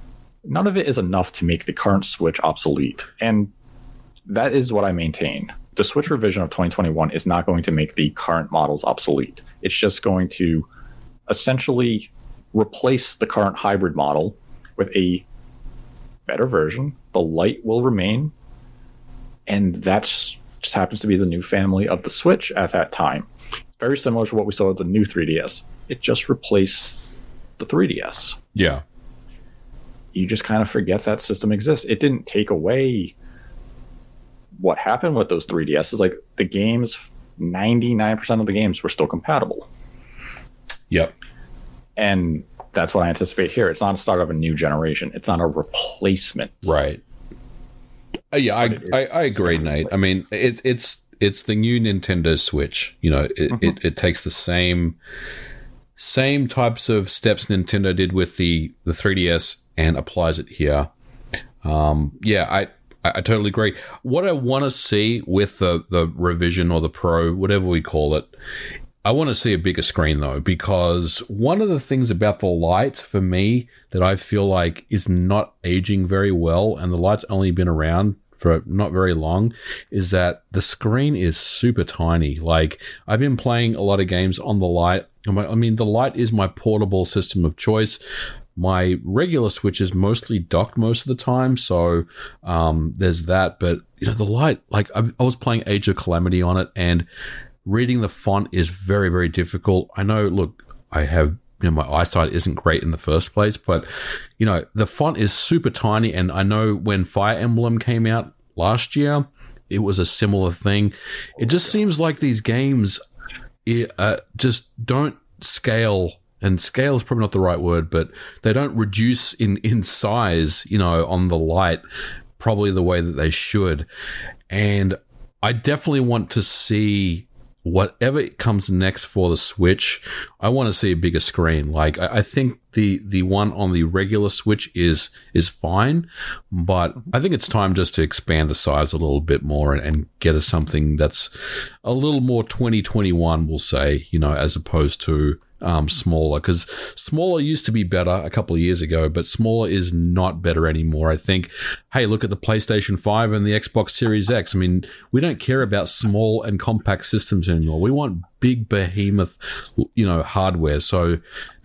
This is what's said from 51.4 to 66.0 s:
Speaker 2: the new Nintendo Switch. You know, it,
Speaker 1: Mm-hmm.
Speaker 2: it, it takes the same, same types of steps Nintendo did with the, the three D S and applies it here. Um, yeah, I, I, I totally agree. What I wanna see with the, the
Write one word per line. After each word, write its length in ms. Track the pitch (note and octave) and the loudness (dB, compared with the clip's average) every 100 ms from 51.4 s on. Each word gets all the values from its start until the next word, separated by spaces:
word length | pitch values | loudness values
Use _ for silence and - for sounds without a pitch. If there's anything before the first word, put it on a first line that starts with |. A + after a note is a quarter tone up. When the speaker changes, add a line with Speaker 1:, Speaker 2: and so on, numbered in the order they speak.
Speaker 2:
the 120 | - G#2+ | -2 0
new 240 | A2+ A#2+ | 2 2
Nintendo 600 | A2 G2 - F2+ E2 D#2 | 2 0 0 0 2 2
Switch. 580 | - D2 C#2+ - - - | 0 -2 -2 -4 -8 -2
You 100 | E2 | 2
know, 160 | C#2+ D2 - | 2 0 -2
it, 160 | D2+ | -2
Speaker 1:
Mm-hmm. 140 | - E2+ | 0 0
Speaker 2:
it, 200 | - E2 | 0 -4
it 120 | - | 0
takes 260 | F2+ E2 | -2 -2
the 60 | - | -4
same, 680 | - - F2 F2+ F2 E2+ - - - - - - - - - _ - | -4 -2 0 2 2 0 -4 -14 -16 -14 -14 -16 -18 -20 -20 _ -8
same 520 | - - C3+ C#3+ B2+ | -2 0 2 2 0
types 420 | - A#2+ A#2 - | 0 0 0 0
of 200 | G#2+ F#2+ | 0 0
steps 360 | - A2+ G2+ - | 0 0 0 0
Nintendo 500 | G2 F2 G2+ F#2+ F2+ | 0 0 0 0 2
did 180 | F#2 | 0
with 240 | F#2 F2 - | 0 -2 0
the, 360 | F2 E2 D#2+ - | 0 2 -2 -6
the 100 | - | -6
three 220 | D#2+ G2+ F#2+ | -2 0 2
D 140 | F2 | 2
S 340 | E2+ - - _ - | 0 -2 -6 _ 0
and 200 | D#2+ C#2 | 0 0
applies 420 | - - E2 D#2+ | -4 -2 0 -2
it 80 | - | -6
here. 420 | - D2 D2 D2+ - - - - - - - | -4 0 0 -2 -8 -20 -20 -12 -12 -12 -10
Um, 540 | D#2 D#2 D2+ D2+ D2 - | -4 0 2 0 -2 -4
yeah, 260 | G#2+ G2+ D#2+ | -2 0 0
I, 120 | G2 G2 - _ - | -2 -2 -8 _ -4
I, 80 | E2+ G2 | -2 -2
I 60 | |
totally 280 | F#2 A2 G#2 | 0 2 2
agree. 260 | G2 G#2+ - - - | 0 0 -2 -12 -12
What 240 | C3 D3 F#3+ | -2 0 0
I 40 | |
wanna 400 | D#3 B2 C3+ C#3 | 0 0 0 0
see 500 | - - G#2 A2 A#2 - | 0 0 2 2 0 0
with 340 | F#2+ G2+ - | 2 0 0
the, 260 | F2+ E2+ - | 0 0 0
the 180 | F2+ | 0